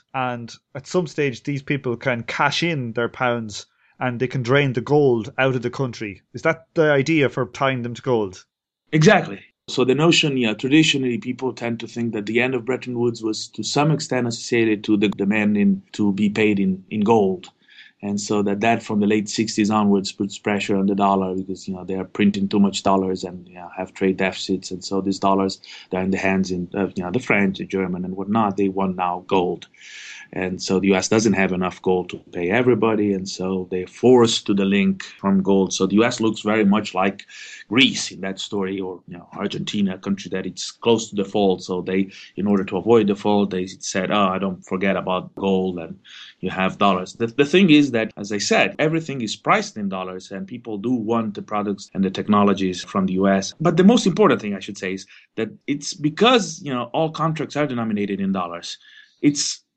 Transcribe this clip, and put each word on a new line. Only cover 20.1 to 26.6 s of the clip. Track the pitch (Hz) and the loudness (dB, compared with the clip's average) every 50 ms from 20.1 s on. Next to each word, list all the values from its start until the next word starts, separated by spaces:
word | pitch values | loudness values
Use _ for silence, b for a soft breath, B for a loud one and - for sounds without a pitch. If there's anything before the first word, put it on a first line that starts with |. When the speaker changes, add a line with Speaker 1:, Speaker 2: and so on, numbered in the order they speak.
Speaker 2:
puts | - - 104 101 - - | -6 -6 -6 -6 -6 -6
pressure | - 110 104 98 - - 104 | -4 -2 -2 -2 -2 -2 0
on | 98 98 | 0 2
the | 98 98 | 0 2
dollar | 98 101 98 98 95 95 92 92 | 2 2 2 4 2 2 -2 -4
because, | 95 95 95 95 90 - - | -6 -6 -8 -10 -10 -8 -10
you | 95 | -10
know, | 90 90 | -10 -8
they | 90 95 | -6 -6
are | 95 92 | -6 -6
printing | - - - 107 101 101 101 98 98 | -6 -2 2 2 2 2 2 -2 0
too | 107 104 | 2 4
much | 101 98 95 - - | 2 2 2 0 0
dollars | 101 98 98 95 95 92 92 95 | 2 2 2 2 0 -2 -4 -4
and, | 90 90 92 87 | -8 -12 -12 -16
you | 90 - | -18 -18
know, | 90 87 87 - | -18 -18 -14 -10
have | 92 92 92 - | -10 -10 -10 -6
trade | - 98 95 92 | -2 0 0 2
deficits. | 87 95 92 92 - - - 95 92 - - | 2 0 -2 -2 -4 -4 -4 -4 -4 -4 -8
And | 92 90 - | -12 -10 -8
so | - 98 98 92 | -4 -4 -2 -2
these | 98 95 - | -2 -2 0
dollars, | - 98 98 98 95 98 - - B B B B B B | 2 2 2 4 2 0 -2 -6 B B B B B B
they're | 92 92 | -4 -4
in | 92 95 | -2 -2
the | 95 | -2
hands | 95 - 95 95 95 95 92 | 0 0 0 2 2 0 0
in, | 92 90 | -2 -6